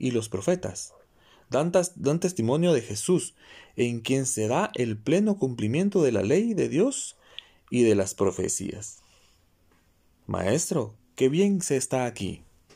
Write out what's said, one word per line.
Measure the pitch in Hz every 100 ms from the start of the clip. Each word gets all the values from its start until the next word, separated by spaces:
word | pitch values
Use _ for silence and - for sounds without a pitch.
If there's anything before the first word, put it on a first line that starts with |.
y | 127
los | 117 110
profetas, | 95 110 180 - 87 - - _ _ _ _ _
dan | 131 165
tas-, | 185 180 -
dan | 127 160
testimonio | 180 175 113 147 175
de | 151
Jesús, | 107 104 - 180 - _ - - - -
en | 120 120
quien | 113 135 131
se | - 107
da | 135 208 -
el | 120 107
pleno | 117 170 214 196
cumplimiento | 131 120 107 139 196 196
de | 147
la | 110
ley | 98 160 233
de | 196 117
Dios | 131 247 269 - - _ - - _ _
y | 120
de | 113 104
las | 95 -
profecías. | 98 92 92 - 92 95 104 - _ _ _ _ _ _ _ _ _ _ _ _ -
"Maestro, | 92 90 135 - 170 107 - _ -
qué | 131
bien | 156 202 196
se | - 135
está | - 131
aquí". | 123 117 95 82 - _ _